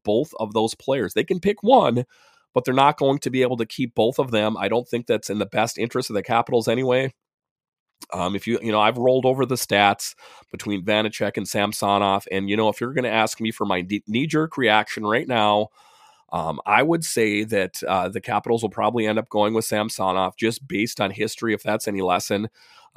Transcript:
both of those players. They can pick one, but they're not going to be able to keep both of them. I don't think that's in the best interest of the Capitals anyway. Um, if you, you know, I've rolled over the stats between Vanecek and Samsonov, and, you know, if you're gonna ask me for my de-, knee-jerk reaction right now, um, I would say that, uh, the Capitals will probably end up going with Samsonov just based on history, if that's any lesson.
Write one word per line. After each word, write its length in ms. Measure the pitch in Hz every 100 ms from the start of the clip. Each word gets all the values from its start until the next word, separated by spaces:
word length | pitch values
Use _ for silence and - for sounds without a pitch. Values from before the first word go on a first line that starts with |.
both 280 | - 107 151 -
of 140 | 110
those 220 | 110 113
players. 400 | - - 135 95
They 100 | -
can 160 | 143 185
pick 220 | 190 208
one, 420 | 202 262 156 120 123 _ _ _ _
but 100 | -
they're 100 | 123
not 240 | 131 139 151
going 200 | 139 139
to 100 | -
be 120 | 127
able 140 | 127 123
to 100 | 113
keep 280 | - 123
both 240 | - 113 123
of 100 | 131
them. 260 | 113 107 107
I 120 | 98
don't 180 | 113 123
think 200 | 117 117
that's 240 | 110 -
in 80 | 104
the 80 | 98
best 320 | - 113 -
interest 320 | 113 127 117
of 40 |
the 80 | 104
Capitals 460 | - 117 117 123 113
anyway. 440 | 117 131 127 135 - _ _ _ _ _ _ _ _ -
Um, 200 | 90 90
if 120 | 101 110
you, 120 | 113
you 100 | 113
know, 80 | 107
I've 160 | 107 123
rolled 300 | 123 131 127
over 180 | 131
the 120 | 127 127
stats 580 | - 101 101 101 - - - - _
between 320 | - - 101
Vanecek 540 | 90 107 110 - 107 -
and 100 | 98
Samsonov, 800 | 110 104 107 104 101 101 98 -
and, 160 | 95 98
you 80 | 104
know, 140 | 110
if 100 | 104
you're 140 | 120
gonna 160 | 135 123
ask 320 | 110 110 -
me 80 | 110
for 160 | - 104
my 160 | 92
de-, 200 | 90 104 -
knee-jerk 500 | 110 151 151 160 -
reaction 480 | 117 107 107 -
right 240 | 107 113 160
now, 400 | 120 107 104 107 _ _ _ - _ _
um, 280 | 87 82 76
I 180 | - 107
would 220 | 147 170
say 400 | 160 - 110 104
that, 380 | 110 104 92 -
uh, 260 | - 95 92
the 140 | 101
Capitals 400 | - 104 120 117
will 80 | 110
probably 360 | - 107 120 110
end 120 | 107
up 100 | 110
going 240 | 107 104
with 140 | 113 110
Samsonov 680 | 107 107 - 95 92 92 -
just 280 | 113 117 -
based 320 | 98 117 -
on 120 | 101
history, 420 | 101 110 - 117
if 100 | 104
that's 240 | - 110 -
any 140 | 101
lesson. 480 | 92 90 - 101 110 - _ - _